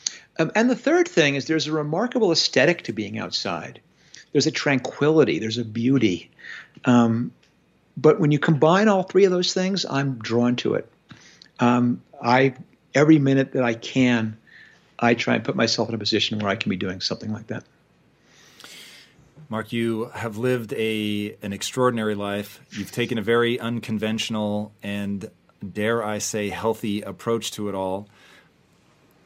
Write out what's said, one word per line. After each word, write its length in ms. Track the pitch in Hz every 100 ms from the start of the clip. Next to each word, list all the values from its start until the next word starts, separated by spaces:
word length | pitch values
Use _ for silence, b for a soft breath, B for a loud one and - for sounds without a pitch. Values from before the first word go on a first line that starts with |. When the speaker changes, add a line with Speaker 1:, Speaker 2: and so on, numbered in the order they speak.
| B B B -
Speaker 1:
Um, 140 | 160 208
and 140 | 240
the 60 | 254
third 320 | - 339 349
thing 280 | - 147 139
is 100 | 139
there's 220 | 160 147
a 40 |
remarkable 580 | 156 147 165 240 247 208
aesthetic 520 | 160 - 131 139 175
to 100 | -
being 240 | 104 101 107
outside. 600 | 92 - 101 82 87 - _ b b b b
There's 160 | 147 151
a 40 |
tranquility, 880 | 139 151 139 - - 147 160 117 76
there's 180 | 110 110
a 80 | 110
beauty. 640 | 110 120 135 110 87 - _ B B B B -
Um, 460 | 120 117 113 123 - _ _ _ _ _ -
but 220 | 151 156
when 100 | 151
you 80 | 147
combine 480 | - 151 151 185 220
all 160 | 196
three 220 | 180 185 190
of 60 |
those 220 | 180 180
things, 320 | - 185 196 -
I'm 300 | 139 139 123
drawn 360 | 107 117 120 123
to 180 | - -
it. 140 | - _ - B B B B -
Um, 420 | 120 123 123 120 - -
I, 300 | 120 127 135 - - _ _ 135
every 240 | 151 156
minute 340 | 135 135 131
that 100 | 135
I 100 | 120
can, 640 | 113 - 135 127 117 110 107 b b b b b -
I 120 | 120
try 220 | 117 - 117
and 80 |
put 120 | 110 98
myself 340 | 113 - 113
in 60 | 113
a 20 |
position 420 | 101 107 - 107
where 100 | 104
I 60 | 98
can 140 | -
be 60 | 92
doing 240 | 95 92
something 300 | - 92 110
like 160 | 107 -
that. 160 | 107 - _ _ _ _ _ B B B B B B B B B B _ _ -
Speaker 2:
Mark, 220 | 110 110
you 340 | 117 117 113 120
have 240 | 98 113 104
lived 360 | 127 127 110
a, 600 | - 110 110 104 104 104 -
an 120 | 104
extraordinary 600 | 98 - - 127 117 107 104
life. 460 | 101 101 101 - _
You've 200 | 113 98
taken 260 | - 117 113
a 40 |
very 380 | 101 117 120 120
unconventional 1120 | 113 120 110 110 110 110 - 110 104 104 104 -
and, 460 | 101 101 101 101 90 - _ _ 98
dare 300 | 92 104 117
I 160 | 107 107
say, 300 | - 110 104
healthy 520 | 85 113 110 113 104
approach 500 | 101 90 - 117 107
to 160 | - 104
it 60 | 95
all. 320 | 95 95 104 b b b b _ _ _ _ _ _ _